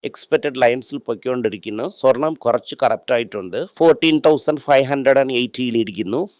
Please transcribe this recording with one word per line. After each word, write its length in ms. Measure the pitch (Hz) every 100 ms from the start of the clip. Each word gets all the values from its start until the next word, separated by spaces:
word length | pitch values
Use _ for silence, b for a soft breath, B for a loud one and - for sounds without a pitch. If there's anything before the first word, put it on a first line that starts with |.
| 139
എക്സ്പെക്റ്റഡ് 520 | - - 151 147 131
ലൈൻസിൽ 360 | 123 123 123 143 -
പൊയ്ക്കൊണ്ടിരിക്കുന്നു. 760 | 113 127 127 110 98 110 107 147 -
സ്വർണം 320 | 131 123 156 160
കുറച്ച് 300 | 120 117 - -
കറപ്റ്റ് 320 | 123 110 - 123
ആയിട്ടുണ്ട്. 420 | 117 107 92 98 175 -
ഫോർട്ടീൻ 360 | 165 156 165 156 156
തൗസൻഡ് 360 | 151 - 151 -
ഫൈവ് 200 | 139 131
ഹൺഡ്രഡ് 300 | 139 131 135
ആൻഡ് 140 | 135 127
എയ്റ്റിയിൽ 380 | 123 - 127 117
ഇരിക്കുന്നു. 360 | 107 95 95 120 202 _